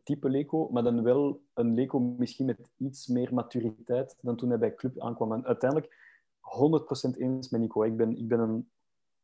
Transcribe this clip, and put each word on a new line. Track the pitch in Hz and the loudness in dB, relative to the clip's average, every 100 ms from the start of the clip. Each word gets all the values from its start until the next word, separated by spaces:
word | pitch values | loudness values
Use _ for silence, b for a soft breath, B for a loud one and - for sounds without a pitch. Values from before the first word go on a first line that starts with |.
type | - 143 135 | -6 -2 0
Leko, | 135 143 160 156 | 0 0 -2 0
maar | 120 | 2
dan | 120 117 | 2 2
wel | 113 131 143 139 _ | 4 4 2 -2 _
een | - 117 | -2 0
Leko | 113 131 139 | 2 2 0
misschien | 123 123 120 - 131 | 0 -2 -4 -2 -2
met | - - - | -2 -8 -8
iets | 135 135 - | -8 -8 -2
meer | 123 123 | 0 0
maturiteit | 127 - 127 113 107 - 123 135 - | -2 -2 -2 -4 -6 -2 -2 -2 -8
dan | 123 117 | -6 -2
toen | 127 | 0
hij | 117 | 2
bij | 113 | 0
club | - 127 131 | 0 -8 -6
aankwam. | 120 117 110 | -8 -4 -2
En | 117 | -2
uiteindelijk | 123 120 127 151 151 b b b b _ | -2 0 2 0 -2 b b b b _
honderd | - - 151 160 | -12 2 4 4
procent | 156 131 131 123 | 0 -2 -2 -2
eens | 127 131 127 | -2 -2 -2
met | 117 | -2
Nico. | 113 - | 0 0
Ik | 110 113 | 0 2
ben, | 113 120 | 0 0
ik | 113 | 0
ben | 117 | 0
een | 110 113 - _ _ _ _ _ | 2 -2 -6 _ _ _ _ _